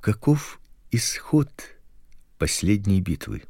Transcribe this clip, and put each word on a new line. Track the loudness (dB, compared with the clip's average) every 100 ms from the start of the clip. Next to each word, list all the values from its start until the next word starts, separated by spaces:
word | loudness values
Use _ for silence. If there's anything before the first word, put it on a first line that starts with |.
Каков | 0 0 2 2 0 -18 -20 -20 -4
исход | -2 -2 -6 0 2 2 -6 -20 -20 -20 -20 -20 -20 -20 -4
последней | -2 0 2 2 4 2
битвы? | 2 -4 -6 -10